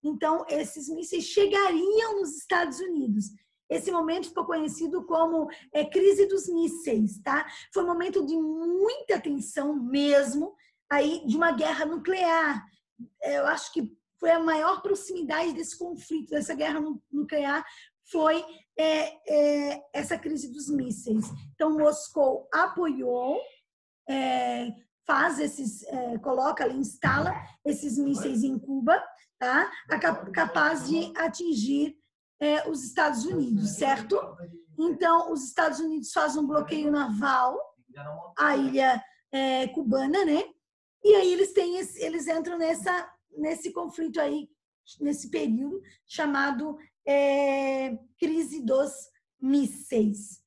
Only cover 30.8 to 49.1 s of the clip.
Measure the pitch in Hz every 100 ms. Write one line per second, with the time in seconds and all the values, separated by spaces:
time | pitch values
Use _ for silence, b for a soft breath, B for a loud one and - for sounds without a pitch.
30.8 | 262 320 339 - 320 - 349 262 220 277
31.8 | 302 - _ _ _ _ 294 302 - 302
32.8 | 247 - 302 247 285 359 254 208 208 -
33.8 | 277 269 220 392 - - 175 - - -
34.8 | 330 330 349 330 339 320 262 - 320 269
35.8 | 320 311 226 - 302 277 285 302 302 311
36.8 | 294 294 262 208 277 262 254 359 640 _
37.8 | _ 254 294 302 - - 294 277 269 269
38.8 | 262 240 B B _ 269 269 262 262 320
39.8 | 262 269 269 349 349 302 403 _ _ _
40.8 | _ _ 403 415 370 349 392 - 349 359
41.8 | 339 - 320 320 277 330 330 349 320 330
42.8 | 196 180 - _ _ - 302 320 - 359
43.8 | 349 - 320 320 294 294 294 _ _ _
44.8 | _ - 285 294 - 330 294 220 285 392
45.8 | 381 B _ - 302 277 277 247 311 294
46.8 | B _ - 285 285 277 277 277 269 269
47.8 | 262 226 - _ 320 320 277 302 240 262
48.8 | 285 - -